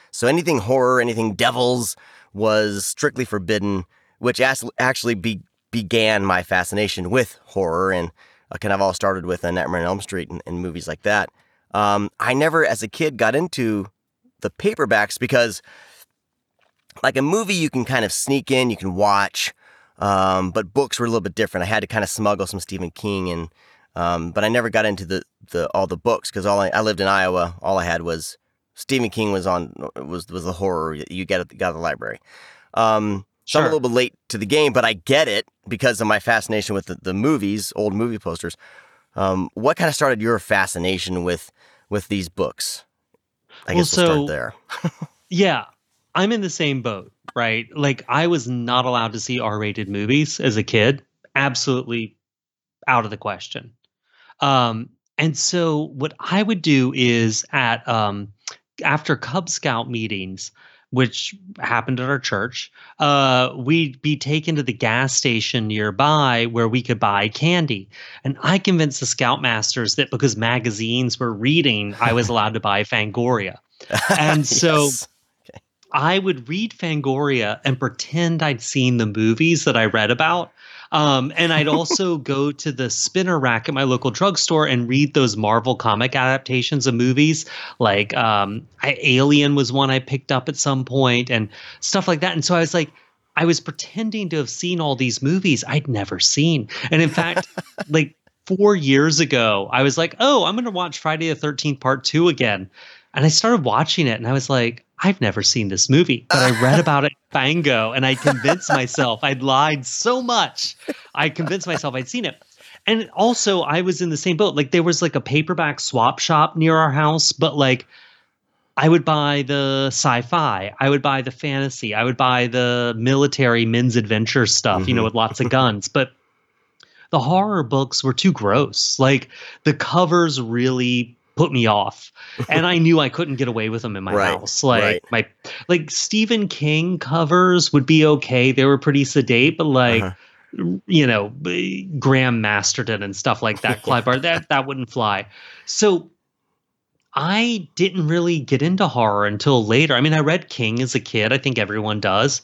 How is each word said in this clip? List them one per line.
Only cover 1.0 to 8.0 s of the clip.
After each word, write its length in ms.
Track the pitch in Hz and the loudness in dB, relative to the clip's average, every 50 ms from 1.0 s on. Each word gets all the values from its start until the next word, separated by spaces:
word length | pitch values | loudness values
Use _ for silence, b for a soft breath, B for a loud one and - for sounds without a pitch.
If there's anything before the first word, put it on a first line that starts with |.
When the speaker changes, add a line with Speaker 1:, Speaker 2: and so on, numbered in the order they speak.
| 117 120 113 113 113 110 101 | 2 0 0 0 -2 -2 0
Speaker 1:
devils 600 | 87 117 120 123 123 123 123 127 123 117 - - b b b b b b b b | 0 0 0 2 2 2 2 2 0 -2 -4 -6 b b b b b b b b
was 520 | 98 107 110 107 107 107 107 101 101 - | -2 0 2 2 2 2 0 -2 -4 -6
strictly 400 | - - - - 147 123 123 127 | -6 -6 -2 -2 -2 -2 -2 -6
forbidden, 600 | - - 104 92 85 107 104 98 101 101 95 87 - _ _ _ _ _ _ | -4 -4 -6 -2 -2 -2 0 0 -2 -2 -4 -6 -10 _ _ _ _ _ _
which 200 | - 123 120 - | -4 -2 0 2
as-, 220 | 127 131 135 - - 117 - - | 0 0 0 -2 -6 -12 -4 -2
actually 360 | 123 127 131 - - 117 117 | -2 0 0 -2 -2 -2 -2
be-, 260 | 98 85 113 107 165 - _ _ _ _ _ | -2 -4 -6 -6 -6 -12 _ _ _ _ _
began 520 | - 117 107 87 - 113 110 110 110 104 98 | -8 -8 -4 0 0 2 2 4 2 2 2
my 180 | 98 92 90 90 | 2 0 0 0
fascination 680 | - 95 90 87 - - 101 107 98 - - 90 90 | 0 0 0 0 0 -2 -2 -2 -2 -4 -6 -6 -2
with 300 | 104 131 117 - - _ _ | 0 0 0 0 -4 _ _
horror. 460 | _ - 98 95 85 80 87 92 95 | _ -4 -2 -2 0 0 0 0 0
And, 200 | 95 90 | 0 -2